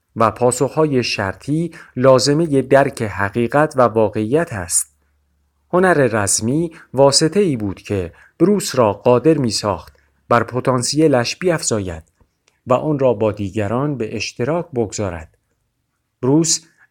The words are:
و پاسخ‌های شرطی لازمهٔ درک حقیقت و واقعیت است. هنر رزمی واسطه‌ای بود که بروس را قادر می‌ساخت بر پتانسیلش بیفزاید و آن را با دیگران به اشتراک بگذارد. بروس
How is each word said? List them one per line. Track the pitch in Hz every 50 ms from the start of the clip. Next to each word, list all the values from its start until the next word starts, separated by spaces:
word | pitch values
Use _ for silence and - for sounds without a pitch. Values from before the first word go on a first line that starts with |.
| _ _ -
و | - 113 107
پاسخ‌های | 104 - 120 123 120 - 147 127 - 156 160 156 139 127 117
شرطی | - - - 104 95 92 - - - 143 160 170 165 - - - - -
لازمهٔ | 127 123 135 131 127 117 143 143 151 170 165 143 135
درک | 127 123 - - 139 135 - -
حقیقت | 117 107 95 90 101 98 - 120 120 113 - 143 151 156 151 131
و |
واقعیت | 123 120 107 113 110 104 - 110 107 107 123 156 170 160 123
است. | 101 87 87 - - - - _ _ _ _ _ _ _ _ _ _ _ _ _ _ _ _ -
هنر | 180 185 185 170
رزمی | 151 139 120 104 110 101 98 - - 110 113 131 156 175 165 165 - - _ -
واسطه‌ای | 123 139 139 131 - 160 156 156 202 208 180 139 117
بود | 107 101 92 -
که | - - 104 98 90 82 - - - _ _ -
بروس | 165 185 208 196 156 - -
را | 127 120 107 98
قادر | - - 123 123 123 113 156 160 143
می‌ساخت | 135 117 101 - - 107 95 82 - - - _ _ _ _ _ _ -
بر | 120 117 113
پتانسیلش | 113 - 123 123 - 127 127 123 - - 147 160 160 135 123 117 113 -
بیفزاید | - - 185 165 151 - - 123 107 101 92 82 82 - _ _ _ _ _ _ _ _ _ _ _ - -
و | 127
آن | 127 123 151 156 139
را | 135 127 117
با | 104 110 107
دیگران | 101 104 104 98 87 110 104 101 110 123 139 151 147 123
به | 113 107 113
اشتراک | 110 101 - - - 123 120 156 175 160 - -
بگذارد. | 123 113 95 - - 110 95 85 82 82 - _ _ _ _ _ _ _ _ _ _ _ _ _ _ _ _ _ _
بروس | - 123 139 156 165 156 - - - _ _ _ _ _